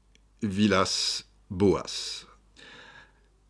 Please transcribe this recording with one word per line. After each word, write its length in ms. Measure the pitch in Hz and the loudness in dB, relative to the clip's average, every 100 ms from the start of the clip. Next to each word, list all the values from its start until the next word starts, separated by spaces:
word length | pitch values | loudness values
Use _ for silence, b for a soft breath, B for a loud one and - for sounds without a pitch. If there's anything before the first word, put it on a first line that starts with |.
| _ _ _ _ | _ _ _ _
Villas-Boas. 1800 | 107 95 104 95 - - - - - _ - 92 101 78 - - - - - - _ - b b b b b b b _ _ | -6 0 2 4 2 0 -2 -4 -8 _ -10 2 4 2 0 -10 -10 -12 -16 -20 _ -20 b b b b b b b _ _